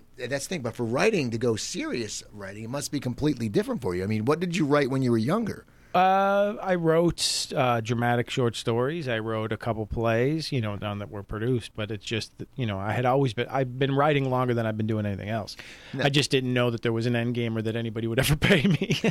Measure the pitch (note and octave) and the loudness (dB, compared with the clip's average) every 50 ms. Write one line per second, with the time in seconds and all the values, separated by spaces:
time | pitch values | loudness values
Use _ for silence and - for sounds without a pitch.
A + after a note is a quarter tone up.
0 | - - - - B2+ A#2+ C#3 C3+ - - F#3+ D#3+ A#2 A#2 - - A#2+ A2 A#2 C#3+ | -12 -20 -14 -10 -6 -4 -4 -4 -4 -4 -6 -4 -4 -4 -4 -2 -2 0 2 2
1 | F#3 A3+ A3+ F3 C3+ A#2+ A2+ A2 B2+ A#2+ A2 G2+ - - - F3+ D4+ D#4+ A#3 C3 | 4 4 4 2 2 0 0 0 2 2 0 0 -2 -6 -6 -6 -6 -4 -4 -4
2 | A2 G2 - - - - - G#2 G2 F#2+ G2+ G#2+ A2+ A2+ C3 C#3+ B2+ - D3 C#3 | -6 -6 -8 -10 -12 -14 -16 -14 -14 -12 -12 -12 -10 -8 -8 -6 -6 -6 -6 -4
3 | - B2+ A#2 - C#3 D3+ C#3 A#2+ A#2 G#2+ G2+ F#3 G3+ C4+ B3 D3+ - F#2 F2 F2+ | -4 -4 -2 0 0 0 0 0 -2 0 0 0 0 0 -2 -4 -2 -2 -2 0
4 | F#2 G2+ A2 A2 A2 C3 D#3 E3 F#3 F3+ E3 - D#3 C3+ D3 D3 C#3+ A#2+ C3+ C3+ | 0 0 0 0 2 2 0 0 0 -2 0 0 2 2 4 2 2 2 0 0
5 | C3 A#2+ A#2+ A2+ A2 C3 F#3 A#3 A3+ - - - - - - - - - - F3+ | 2 2 2 2 2 2 0 0 -2 -4 -6 -8 -12 -20 -20 -20 -8 -2 2 4
6 | F#3 F#3+ F#3+ G3 G3 G3 G3 G3+ G3+ G#3 G#3+ - - F#3+ F#3 F3 E3 D#3+ D#3+ E3 | 4 4 4 4 4 2 2 2 2 0 -2 -4 -2 -2 0 2 2 4 4 4
7 | F3 E3 D#3+ - - - - - - - - D#3+ C3 B2 A#2+ A#2 A2 A2 B2 A2+ | 4 2 2 0 -2 -2 -2 -2 -4 -2 0 0 2 2 2 2 0 0 0 0
8 | A#2+ A#2+ A#2+ A#2+ A#2 - - C3+ B2+ A#2 A2 - - B2 A2+ A#2 B2 C3+ E3 F3 | 2 2 2 2 0 0 0 0 0 0 0 -2 -2 0 0 2 0 0 -2 -4
9 | D3 B2+ A#2 A2 A2 A2+ A2 A2 A2 G#2+ A2+ - - A#2+ A2 A2 G#2+ - - A#2+ | -4 -2 -2 -2 -2 -2 -2 -2 -2 -2 -4 -4 -2 -2 -2 -2 -4 -4 -2 0
10 | A2+ A2+ A2+ A#2 B2 C#3 D#3 D#3+ C#3+ - D3 B2+ A2 G#2+ G2+ G2 A2 G#2 G2+ G2+ | 2 2 4 4 2 2 0 -2 -2 -2 -2 -2 0 -2 -4 -4 -4 -4 -4 -4
11 | G#2 G2 G#2 G2+ G2 - A2+ G#2 A2 B2+ B2+ A#2 - - - - G#2+ G#2 A2 G2 | -6 -8 -10 -10 -10 -8 -6 -4 0 0 0 0 -2 -6 -8 -6 -6 -6 -6 -8
12 | - - A#2 A2 - - - - - - - C3+ B2+ G#2+ G2+ F#2+ G2 G#2+ G2+ A2+ | -6 -4 -4 -4 -4 -6 -10 -14 -16 -12 -6 -4 -4 -2 -2 -2 -2 -2 0 0
13 | B2 B2 C3 C#3+ C#3 B2 G#2 A#2+ A#2+ - B2 C3+ C3+ B2 B2 C3 C#3 C3+ C#3 C3+ | 2 2 4 4 2 2 0 -2 -4 -2 0 -2 -2 -2 -2 -2 0 2 2 4
14 | C#3 D#3 D3+ C#3 C3+ C3 B2+ B2+ B2+ B2 A#2+ A#2 A2+ A2 A2 G#2+ A2 A2 A2 G#2+ | 4 4 4 2 2 2 2 2 2 2 2 2 2 0 0 0 0 0 0 0
15 | G#2 G#2 G2 G2 G2 G2+ A2 A2+ F#2 - - - - - - - - - - C#3 | 0 -2 -2 -4 -4 -4 -4 -4 -6 -8 -10 -14 -16 -18 -18 -18 -14 -10 -4 0
16 | C#3 C#3+ C#3 D3+ C3 - - C3 B2+ B2 B2 B2 B2 B2 A#2 A#2 - A#2+ A2+ A2+ | 0 2 4 2 2 2 2 0 2 2 2 2 2 2 0 0 0 0 0 0
17 | A2+ B2 A#2+ A#2 A#2 A#2+ A#2 A#2+ A#2+ A2+ A2+ A2+ G#2+ A2 G#2+ A#2 A2+ A2+ G#2 A#2 | 0 0 0 0 0 0 -2 -2 -2 -2 -2 -2 -2 -2 -2 -2 -4 -4 -4 -4
18 | A2+ A2+ A2+ B2 B2+ C3+ D3+ - - F3+ G3+ D#3 B2 G3+ D#3+ - G3 - F#3 - | -2 0 2 2 2 2 2 4 4 4 4 6 4 4 2 2 2 0 0 0
19 | - G#3+ | 0 0